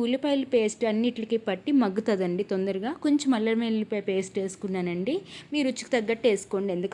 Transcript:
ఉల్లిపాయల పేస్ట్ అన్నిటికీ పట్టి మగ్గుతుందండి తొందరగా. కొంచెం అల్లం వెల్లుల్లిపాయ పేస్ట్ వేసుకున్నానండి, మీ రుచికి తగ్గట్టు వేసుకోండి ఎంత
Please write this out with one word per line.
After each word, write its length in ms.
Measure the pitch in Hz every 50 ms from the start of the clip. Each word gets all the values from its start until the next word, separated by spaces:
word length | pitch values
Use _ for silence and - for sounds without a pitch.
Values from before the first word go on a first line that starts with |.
| 233
ఉల్లిపాయల 420 | 233 254 269 294 294 285 277 262 - 254
పేస్ట్ 300 | 233 220 214 - - 240 220
అన్నిటికీ 480 | 214 220 233 247 240 226 220 - 233 220 220
పట్టి 260 | 208 190 185 - 294 285 269 233
మగ్గుతుందండి 600 | 190 185 226 220 226 208 185 185 180 175 185 202 - 202
తొందరగా. 380 | 185 190 196 190 190 202 247 339 - -
కొంచెం 260 | 302 285 294 294 269 254 214
అల్లం 200 | 214 226 226 226 233
వెల్లుల్లిపాయ 380 | 226 220 214 214 214 220 202 202 202
పేస్ట్ 260 | 190 190 190 190 - 202
వేసుకున్నానండి, 720 | 190 190 190 - - 196 190 185 175 175 175 175 190 240 311 392 - - - - - - 285
మీ 60 | 302 277
రుచికి 240 | 262 254 - - - 262
తగ్గట్టు 320 | 233 214 220 226 226 - 233
వేసుకోండి 420 | 202 196 - - - 190 196 196 175
ఎంత 120 | 180 180 196